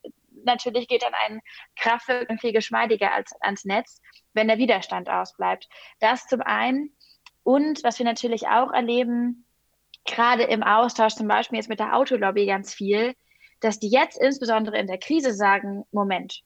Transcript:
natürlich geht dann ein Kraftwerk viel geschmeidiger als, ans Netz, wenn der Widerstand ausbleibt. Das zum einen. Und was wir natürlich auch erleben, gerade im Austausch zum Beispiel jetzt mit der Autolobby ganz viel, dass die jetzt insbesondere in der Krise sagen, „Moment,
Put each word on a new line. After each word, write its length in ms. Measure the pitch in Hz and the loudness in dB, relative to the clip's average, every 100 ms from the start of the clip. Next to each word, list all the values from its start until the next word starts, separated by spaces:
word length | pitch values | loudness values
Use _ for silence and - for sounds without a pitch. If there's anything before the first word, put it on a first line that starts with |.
| - - _ - 208 | -20 -20 _ -6 -2
natürlich 420 | 240 247 233 233 | -2 -2 -4 0
geht 160 | 240 | 0
dann 100 | 247 - 214 | 0 -2 -4
ein 140 | 220 - - - - | -6 -16 -20 -20 -4
Kraftwerk 540 | 226 233 - 247 240 226 | 0 0 0 -4 -4 -4
viel 140 | 240 | 0
geschmeidiger 600 | 220 - 226 233 220 196 | 0 0 0 0 2 0
als, 200 | - 208 - | -2 -4 -6
ans 240 | 202 202 196 | -6 -4 -4
Netz, 360 | 202 240 _ _ - _ | -4 -4 _ _ -20 _
wenn 140 | 214 220 | 0 2
der 120 | 220 | 2
Widerstand 500 | 247 202 - 185 180 | 2 0 -2 -8 -4
ausbleibt. 580 | 180 185 - 185 185 - - - - | -4 -4 -4 -2 -4 -8 -20 -20 -2
Das 280 | 220 247 - | 0 0 -2
zum 140 | 240 | -4
einen. 540 | - 214 233 269 294 - _ _ - _ | -2 -2 0 -2 -4 -12 _ _ -20 _
Und 400 | - 269 302 302 | 2 4 2 0
was 140 | 240 220 | -2 0
wir 80 | 240 | -2
natürlich 420 | 226 240 226 - | -2 -2 -2 2
auch 240 | 233 262 | 2 2
erleben, 720 | - 240 240 240 240 240 240 _ _ _ _ _ - - | 0 0 0 0 0 -2 -4 _ _ _ _ _ -14 -6
gerade 380 | - 233 240 | 0 2 4
im 180 | 233 220 | 2 2
Austausch 540 | 214 214 240 - 220 214 | 4 4 4 2 2 2
zum 120 | 214 | 0
Beispiel 300 | 208 233 226 | 0 0 -6
jetzt 120 | 220 | -6
mit 100 | 214 | -6
der 160 | 214 240 | 0 0
Autolobby 500 | 262 247 196 202 202 | 2 0 0 0 0
ganz 280 | 196 196 | 0 -4
viel, 420 | - 196 208 240 262 _ _ _ _ | -6 0 0 0 -4 _ _ _ _
dass 180 | 226 214 | -2 -2
die 100 | 208 | 2
jetzt 280 | 247 320 - | 4 2 2
insbesondere 560 | 262 269 233 220 214 208 | 0 0 0 0 0 -2
in 100 | 196 | -4
der 120 | 185 | -6
Krise 340 | - 320 269 | -2 0 0
sagen, 500 | 202 202 196 196 196 - | 0 2 2 0 -8 -6
„Moment, 500 | 208 196 180 185 - | -2 -2 -2 -6 -14